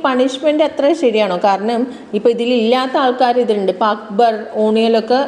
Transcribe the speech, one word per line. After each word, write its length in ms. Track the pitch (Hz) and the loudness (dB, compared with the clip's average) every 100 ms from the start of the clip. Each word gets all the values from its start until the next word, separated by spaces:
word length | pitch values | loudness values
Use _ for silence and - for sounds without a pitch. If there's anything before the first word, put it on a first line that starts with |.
പണിഷ്മെന്റ് 600 | 285 254 269 277 302 302 | -2 0 0 0 0 0
അത്ര 300 | 294 - 277 | 0 0 0
ശരിയാണോ? 460 | 330 254 214 202 180 | 2 2 2 0 0
കാരണം 440 | 202 190 214 233 254 - - | 0 0 -2 -2 -4 -8 -8
ഇപ്പോൾ 160 | 208 240 | 0 0
ഇതിലില്ലാത്ത 680 | 214 240 247 220 254 262 294 | 0 0 0 2 0 0 0
ആൾക്കാർ 420 | 254 254 247 247 | 0 2 2 2
ഇതിലുണ്ട്. 320 | 220 208 190 | 0 0 -2
ഇപ്പോൾ 140 | - 220 | 0 0
അക്ബർ, 600 | 220 - 202 233 214 220 214 | -2 -4 0 2 0 -6 -2
ഓണിയലൊക്കെ 720 | 214 220 226 226 226 254 | 0 2 2 0 0 0